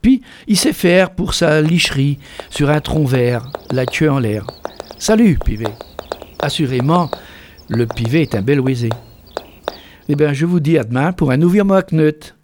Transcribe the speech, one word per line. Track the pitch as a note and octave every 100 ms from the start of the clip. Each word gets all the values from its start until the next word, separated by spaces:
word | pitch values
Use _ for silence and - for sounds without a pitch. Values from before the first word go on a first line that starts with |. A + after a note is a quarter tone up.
Puis, | A#3+ C4 - - -
il | G3
sait | D4+
faire | C#4 F3 F3+ F3+
pour | - -
sa | - E3 D#3
licherie, | D#3 E3+ - C3+ C#3 C#3+ - - -
sur | - C#3+
un | D3+
tronc | - D#3
vert, | C#3 B2+ B2 B2 B2+ - -
la | B2+ B2+
queue | - D#3
en | C#3
l'air. | A2+ G#2 G2 - - - - -
Salut, | - A3 A3+ D3
pivet. | - G#2+ A#2 G#2+ - - - - - -
Assurément, | C#3+ - C#3 B2+ C3 F3 D#3+ - - - - - -
le | A2+ A#2
pivet | - A2+ D3+
est | D3
un | G#2+
bel | G#2+ C#3+
oisé. | C3 B2+ A#2 A2+ - - - - - - - - - - -
Eh | C#3+
bien, | D3
je | C#3
vous | E3+ F3+
dis | D3 D#3+
à |
demain | A2 B2 D3+
pour | F#3 C#3+
un | C3
nouveau | F3 G3+
mot | G3+
à | F#3+
kneut | F#3 D#3 D3+ D3+ - _